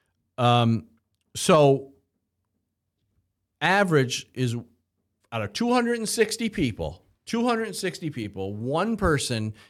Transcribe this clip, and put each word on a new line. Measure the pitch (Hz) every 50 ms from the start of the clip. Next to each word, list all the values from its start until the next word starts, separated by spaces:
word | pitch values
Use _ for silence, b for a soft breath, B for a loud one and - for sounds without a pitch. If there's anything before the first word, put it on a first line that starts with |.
| _ _ _ _ _ _ _ -
Um, | 123 123 120 120 117 117 113 107 - - _ _ _ _ _ _ _ _ -
so | - - - 180 156 147 139 139 135 139 - _ _ _ _ _ _ _ _ _ _ _ _ _ _ _ _ _ _ _ _ _ _ _ _ _ _ _ _ _ _ _ _ _ -
average | 147 170 190 202 202 180 160 143 131 123 123 - - _ -
is | 123 127 120 117 120 - _ _ _ _ _ _ _ _ _ _ _ _ -
out | 117 113
of | 104 98
two | - - 233 240
hundred | 247 254 240 233 240 233
and | 220 202
sixty | - 233 214 214 - - 233 220
people, | - - 151 117 95 - 82 76 78 - _ _ _ _ _
two | - - 233 233
hundred | 254 233 226 226
and | 208 185
sixty | - 196 180 - - 180 151
people, | 143 123 107 98 - 95 95 98 104
one | 107 113 127 143 165 196 226 226
person | 202 196 175 151 143 - - 123 110 107 110 104 b b